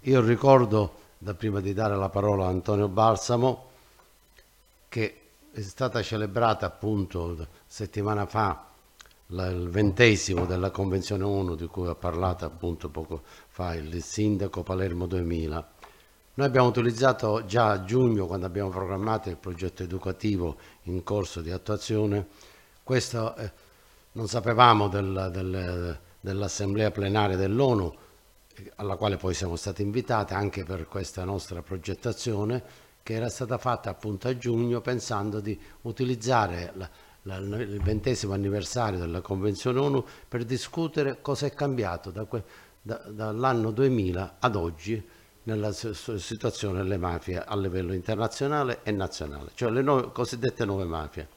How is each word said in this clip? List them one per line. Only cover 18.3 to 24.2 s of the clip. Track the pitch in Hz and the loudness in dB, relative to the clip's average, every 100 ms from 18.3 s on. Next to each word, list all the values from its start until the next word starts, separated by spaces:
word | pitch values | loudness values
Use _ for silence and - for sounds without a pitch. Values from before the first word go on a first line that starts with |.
| 92 90 | -2 -4
abbiamo | 90 98 | -2 -2
programmato | 92 92 95 107 110 101 | -2 -4 -2 0 -2 -2
il | 82 | -8
progetto | - 87 92 - | -8 -6 -6 -6
educativo | 92 92 95 92 107 98 85 78 - - | -6 -4 -4 -2 0 0 0 -4 -14 -18
in | - 90 | -6 -6
corso | 87 104 92 - | -2 -2 -2 -6
di | 80 | -6
attuazione, | 92 - 104 - 110 107 101 98 - - - - - | -6 -4 -6 0 0 2 0 -2 -12 -20 -20 -20 -20
questo, | - 127 - 117 113 - | 0 0 0 -2 -4 -4
eh, | 110 - - _ _ - _ | -10 -12 -20 _ _ -20 _
non | - | -8